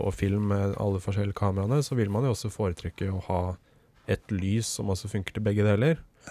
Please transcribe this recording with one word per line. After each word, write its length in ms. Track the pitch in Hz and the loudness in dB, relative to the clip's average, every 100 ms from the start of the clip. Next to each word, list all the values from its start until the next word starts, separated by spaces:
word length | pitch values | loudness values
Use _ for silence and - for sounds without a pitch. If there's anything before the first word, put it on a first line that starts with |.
| 101 | -2
og 80 | |
film 360 | - 98 101 104 | 0 0 2 2
med 260 | 101 98 - | 2 0 0
alle 220 | 104 98 | 0 -2
forskjellige 340 | 98 101 101 | -2 -2 -2
kameraene, 460 | - 101 95 101 143 | 0 0 2 2 0
så 140 | 139 127 | 0 0
vil 140 | 101 | 0
man 120 | 101 | 2
jo 80 | 135 | 0
også 200 | 110 104 | 0 -4
foretrekke 580 | - 101 87 95 - 98 | -2 -2 -2 -6 -4 -2
å 120 | 95 | -2
ha 320 | - 92 90 90 _ _ _ _ - | -2 0 0 -4 _ _ _ _ -4
et 200 | 104 - | -4 -2
lys 360 | 98 95 110 110 | -2 0 0 0
som 200 | - 104 | -4 -2
også 200 | 92 101 | -2 -2
funker 220 | 107 92 | -4 -4
til 80 | - | -2
begge 200 | 107 101 | 0 2
deler. 340 | 104 101 139 165 - _ - | 4 4 4 2 -2 _ -8